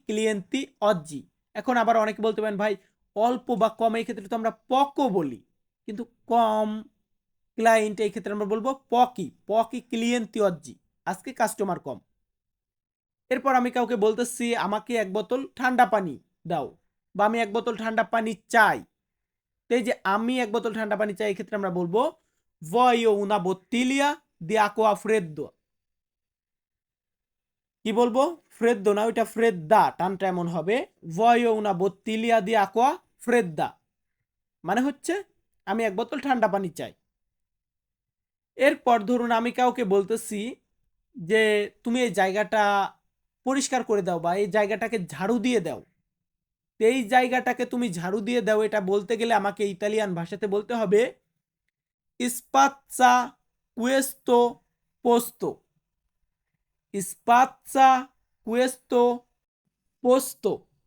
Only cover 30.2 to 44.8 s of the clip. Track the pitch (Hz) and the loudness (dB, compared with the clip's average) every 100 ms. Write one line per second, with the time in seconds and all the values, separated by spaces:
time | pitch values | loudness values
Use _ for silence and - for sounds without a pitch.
30.2 | 190 180 170 170 165 247 - _ 170 165 | -2 -2 -4 -4 -2 -4 -4 _ -10 2
31.2 | 233 240 233 214 208 175 196 - - 220 | 4 4 4 0 -2 -2 -2 -4 -6 -4
32.2 | 233 226 190 220 196 226 262 359 _ _ | 2 2 2 0 2 2 2 0 _ _
33.2 | 247 240 180 156 135 - _ _ _ _ | 0 2 2 -4 -6 -8 _ _ _ _
34.2 | _ _ _ _ 165 220 277 277 - 392 | _ _ _ _ -4 0 -2 -4 -4 -6
35.2 | - _ _ _ - 220 226 190 240 302 | -8 _ _ _ -6 -2 -2 -2 -6 -4
36.2 | 277 247 208 196 185 - 113 - _ _ | -2 0 0 0 -4 -8 -12 -14 _ _
37.2 | _ _ _ _ _ _ _ _ _ _ | _ _ _ _ _ _ _ _ _ _
38.2 | _ _ _ - 277 320 247 233 202 247 | _ _ _ 2 2 4 2 2 2 0
39.2 | 240 233 233 247 247 247 196 196 190 226 | 2 0 0 0 0 2 2 2 2 -4
40.2 | - 208 233 - _ _ _ _ _ 269 | -6 -8 -10 -12 _ _ _ _ _ -14
41.2 | 165 220 214 208 202 - 233 240 240 180 | 0 2 4 2 -2 -6 -4 0 0 0
42.2 | 190 196 196 220 202 202 190 - _ _ | 0 0 0 0 2 0 -2 -8 _ _
43.2 | _ _ 254 269 - 254 240 208 185 170 | _ _ -4 -2 -2 -2 0 -2 0 -2
44.2 | 170 190 208 208 202 208 | -2 -2 0 0 0 -2